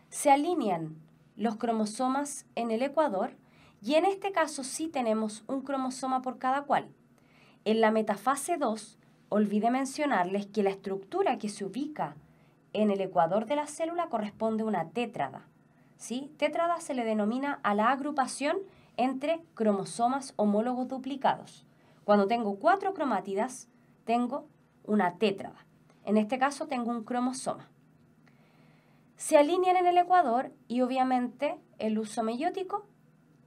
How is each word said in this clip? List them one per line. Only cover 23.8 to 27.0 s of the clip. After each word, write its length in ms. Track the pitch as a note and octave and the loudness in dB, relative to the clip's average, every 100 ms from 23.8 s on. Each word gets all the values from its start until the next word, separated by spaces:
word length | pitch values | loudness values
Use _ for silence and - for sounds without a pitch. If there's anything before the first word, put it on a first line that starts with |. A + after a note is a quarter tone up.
| _ _ | _ _
tengo 420 | - A#3+ A#3+ C#4+ D#4 _ _ _ | -2 0 0 -4 -10 _ _ _
una 300 | - G#3+ F3+ | 0 2 2
tétrada. 520 | F3 - - - - - _ _ _ | 2 0 0 -8 -14 -20 _ _ _
En 120 | - G#3+ | 0 2
este 220 | G#3 C4 | 2 0
caso 280 | C4+ C#4 D#4 | 0 -2 -6
tengo 220 | B3+ A#3+ | -4 -2
un 120 | A#3+ | -4